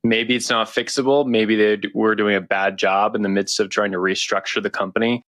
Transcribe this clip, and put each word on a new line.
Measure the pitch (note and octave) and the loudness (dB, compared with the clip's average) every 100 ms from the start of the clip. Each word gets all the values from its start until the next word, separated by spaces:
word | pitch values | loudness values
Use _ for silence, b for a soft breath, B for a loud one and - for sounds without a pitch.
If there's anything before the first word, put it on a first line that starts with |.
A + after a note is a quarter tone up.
| A#2 | 2
maybe | A2+ A#2 B2 | 0 0 -2
it's | - | 0
not | A#2 A2 | 0 0
fixable. | - A#2 - C3 C#3+ C3+ | -2 -2 -2 2 2 2
Maybe | A#2 G#2+ A2 | 2 2 4
they | G#2 G#2 | 2 2
d-, | - | -2
were | - A2 G#2 | 0 0 2
doing | G#2 G2 | 2 0
a | |
bad | F#2 G2 G2 F#2+ | 0 0 0 0
job | G2 F#2+ G#2+ | 0 2 2
in | A2 | 0
the | G2 | 0
midst | G2 G2 - | 0 -2 -2
of | G2+ | -2
trying | - G2+ | 0 -2
to | F#2 | 0
restructure | F#2+ F#2+ - G2 - - | -2 -2 -2 -4 -2 -4
the | G#2 | -4
company | - G2 G2+ A2+ A#2+ _ | -4 -4 -2 -2 -2 _